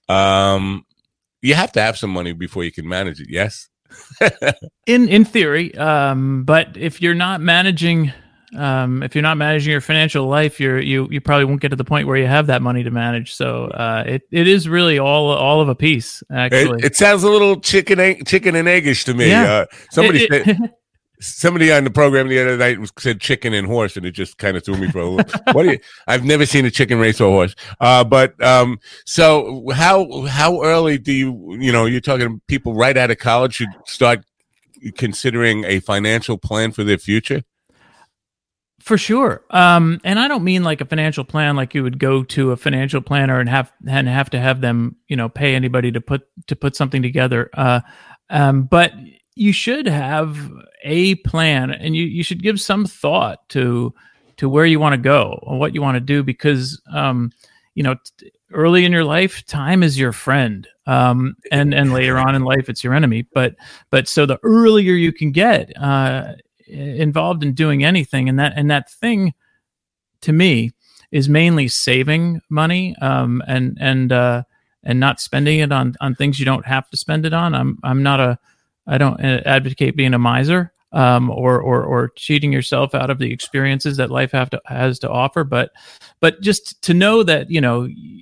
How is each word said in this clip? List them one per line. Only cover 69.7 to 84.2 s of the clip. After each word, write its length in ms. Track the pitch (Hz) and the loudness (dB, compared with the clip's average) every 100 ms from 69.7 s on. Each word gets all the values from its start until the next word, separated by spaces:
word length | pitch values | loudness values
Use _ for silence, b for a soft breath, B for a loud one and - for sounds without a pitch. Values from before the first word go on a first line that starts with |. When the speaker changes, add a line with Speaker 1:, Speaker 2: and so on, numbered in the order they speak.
| _ _ _ _ _ | _ _ _ _ _
Speaker 2:
to 100 | - | 0
me 400 | 156 185 123 113 - b b b | 2 4 2 -2 -8 b b b
is 160 | 151 135 | -2 2
mainly 400 | 147 170 165 131 | 4 4 2 0
saving 720 | - - 127 135 156 170 165 _ | -2 0 0 0 0 -2 -4 _
money, 460 | 151 160 180 185 - | -2 0 0 -4 -4
um, 400 | 135 135 123 123 - | -2 -2 0 -2 -2
and, 300 | 127 127 - | -4 -4 -4
and, 300 | 135 131 127 | -2 0 0
uh, 320 | 127 123 120 123 _ _ _ | 0 0 -2 -6 _ _ _
and 160 | - 123 | -4 0
not 200 | 135 123 | 0 -2
spending 400 | - 135 143 156 | -6 -2 0 0
it 120 | 151 | 0
on, 240 | 139 127 127 | 0 -2 -4
on 140 | 139 | -6
things 260 | 123 143 135 | -2 -2 -2
you 60 | 135 | -2
don't 220 | 135 - | -4 -2
have 220 | 131 - | -6 -4
to 80 | - | -10
spend 280 | - 156 160 | -4 -4 -2
it 80 | |
on. 220 | 165 170 139 | -2 -2 -2
I'm, 240 | 131 - | -4 -4
I'm 200 | 131 131 | -4 -2
not 160 | 139 135 | 0 2
a, 180 | 127 120 _ _ _ _ - | 0 -2 _ _ _ _ -6
I 140 | 135 | 0
don't, 200 | 139 - | 0 0
uh, 220 | 135 127 - | -2 -2 0
advocate 500 | 135 135 135 135 127 | 0 -2 -2 -2 0
being 180 | 131 | 0
a 60 | 123 | 2
miser, 520 | 120 120 139 180 175 _ _ | 2 0 0 0 -2 _ _
um, 400 | - 127 123 123 | 0 2 2 0
or, 280 | 120 127 123 | -2 0 0
or, 240 | - 123 | 0 -2
or 260 | 143 131 123 - | 0 -2 -4 -8
cheating 380 | - 147 147 | -2 -2 0
yourself 400 | 135 127 131 135 | -2 -2 -2 -2
out 160 | 135 127 | -2 -4
of 80 | 135 | -4
the 140 | 123 | -6
experiences 640 | 123 - 139 135 135 151 139 | -8 -8 -4 -2 -2 -4 -4
that 140 | 127 | -4
life 200 | 131 | -2